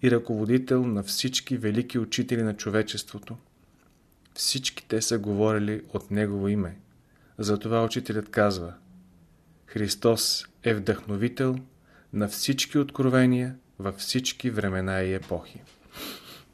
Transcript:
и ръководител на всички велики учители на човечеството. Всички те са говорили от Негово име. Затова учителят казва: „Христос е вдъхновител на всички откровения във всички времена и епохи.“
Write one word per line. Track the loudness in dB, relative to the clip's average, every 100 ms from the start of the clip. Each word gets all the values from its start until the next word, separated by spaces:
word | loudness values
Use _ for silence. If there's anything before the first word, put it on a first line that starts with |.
и | 4
ръководител | 4 2 -2 2 2 4 2 2
на | 0
всички | -2 -2 -2 -2 -4 -2
велики | 0 0 0 -2
учители | -2 -2 0 0
на | 0 -2
човечеството. | 0 0 0 -4 -10 -12 -14 -16 _ _ _ _ _ _ _ _ _
Всички | -4 -2 -2 -4 -8 -2
те | 0
са | 0 0
говорили | 0 2 4 4 0 -4 -6
от | -8 -2
Негово | 0 0 0 0
име. | 0 -2 -6 -20 _ _ _ _ -6
Затова | -2 0 2 2
учителят | 2 -2 -4 -4 -2
казва: | 2 2 2 -6 -12 -20 -20 -20 -20 -20 _ _ _ -8
„Христос | -2 -2 2 4 4 2 -2 -4 _
е | 0
вдъхновител | 0 2 -2 -2 -2 -2 0 0 -2 -8 _ _ -20 _
на | -2 -2
всички | -2 -2 -2 0 0
откровения | 0 2 4 6 6 4 0 -8 _ -8
във | -6 -6
всички | -2 -2 -2 -4 -4
времена | -2 0 0 -2 0
и | 0
епохи.“ | -2 -4 -6 -8 -20 -20 -20 -20 -14 -14 -14 -18 -20 -20